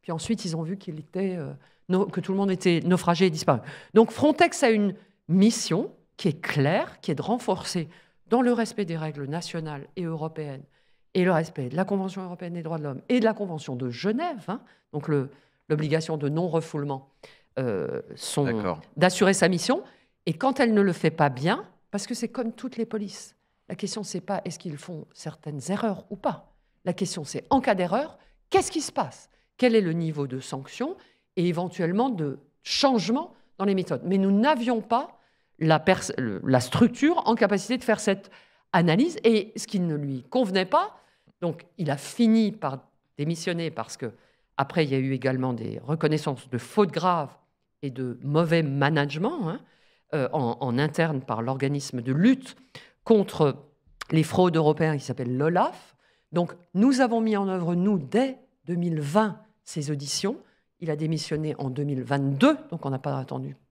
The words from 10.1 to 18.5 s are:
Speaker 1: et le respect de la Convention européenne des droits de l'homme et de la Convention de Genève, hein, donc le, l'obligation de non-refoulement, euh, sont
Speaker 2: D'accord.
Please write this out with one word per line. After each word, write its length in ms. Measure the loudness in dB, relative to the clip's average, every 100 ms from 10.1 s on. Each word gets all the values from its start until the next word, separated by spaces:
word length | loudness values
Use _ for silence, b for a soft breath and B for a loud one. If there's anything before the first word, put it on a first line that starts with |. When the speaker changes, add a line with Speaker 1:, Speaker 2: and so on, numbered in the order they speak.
| -4 -6 -8 -10 -12 -16 _ _ _ _ 0
Speaker 1:
et 80 |
le 80 | 4
respect 380 | 4 0 -4 -4
de 60 | -2
la 100 | -2
Convention 380 | -2 -2 -8
européenne 300 | -10 -10 -10
des 80 | -8
droits 160 | -6 -6
de 60 |
l'homme 180 | -6 -8 0
et 100 | 2
de 60 | 2
la 80 |
Convention 420 | 0 -6 -8 -8 -6
de 140 | -6
Genève, 540 | -4 -2 -2 -2 -6 -8
hein, 140 | -10 -10 b b
donc 140 | -8 -2
le, 220 | -2 -2 b b b _
l'obligation 500 | -2 0 0 -2 -4
de 120 | -2
non-refoulement, 800 | -2 0 -2 -2 -6 -6 -6 -10 b b b b -6
euh, 440 | -4 -2 -4 -6 -10 -14
sont 280 | -6 -2
Speaker 2:
D'accord. 380 | 0